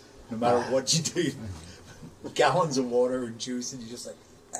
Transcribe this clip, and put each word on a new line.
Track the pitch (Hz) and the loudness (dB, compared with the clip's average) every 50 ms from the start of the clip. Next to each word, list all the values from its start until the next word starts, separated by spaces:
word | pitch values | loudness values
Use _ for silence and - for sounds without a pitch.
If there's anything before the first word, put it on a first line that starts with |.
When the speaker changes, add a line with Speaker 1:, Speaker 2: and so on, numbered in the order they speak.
| - - - - - - | -20 -20 -20 -20 -12 -8
Speaker 1:
no | 117 | -4
matter | 110 120 120 123 120 | 0 4 4 4 4
Speaker 2:
Yeah. | 120 - | 2 2
Speaker 1:
what | 127 131 131 - 147 | 0 0 2 2 2
you | 160 - | 2 2
do. | - - 175 170 135 - - 110 98 87 80 82 87 - - - | 0 0 0 0 0 0 -4 -10 -10 -10 -12 -14 -16 -18 -20 -20
<laughs> | - - - - - - - - 139 - | -20 -20 -18 -18 -18 -18 -14 -14 -8 2
Gallons | - 151 135 - 180 175 156 127 | 4 4 4 6 4 2 2 2
of | 135 127 120 | 0 0 2
water | 120 123 123 127 131 131 123 | 4 4 4 4 2 -2 -4
and | 113 113 | -4 -6
juice, | 110 - 127 123 123 123 - 135 | -8 -6 -6 -4 -4 -6 -6 -10
and | 127 113 | -10 -12
you | 113 | -12
just | 120 113 - | -12 -12 -12
like, | 117 - - - - - - - - - | -14 -16 -18 -20 -20 -20 -20 -20 -12 -12